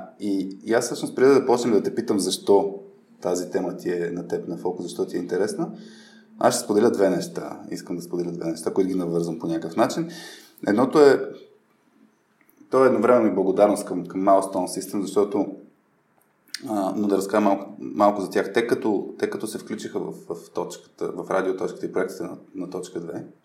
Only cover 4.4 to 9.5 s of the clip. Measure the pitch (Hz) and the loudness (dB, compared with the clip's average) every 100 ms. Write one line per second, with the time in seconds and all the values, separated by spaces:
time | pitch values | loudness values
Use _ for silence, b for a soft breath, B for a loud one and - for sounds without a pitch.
4.4 | - 82 92 - 87 - 92 90 87 92 | -6 -6 -6 -6 -8 -6 -4 -4 -4 -2
5.4 | 104 - - B B B B B B - | -2 -2 -6 B B B B B B 0
6.4 | 120 120 - 104 117 - 95 85 - - | 0 0 0 4 4 4 2 2 -4 -8
7.4 | - - - 90 - 87 - 87 87 85 | -10 -12 -12 -12 -8 -10 -6 -6 -6 -6
8.4 | 85 80 90 - 92 92 85 85 85 80 | -6 -4 -4 0 0 0 -2 -2 -2 -4
9.4 | 87 | -4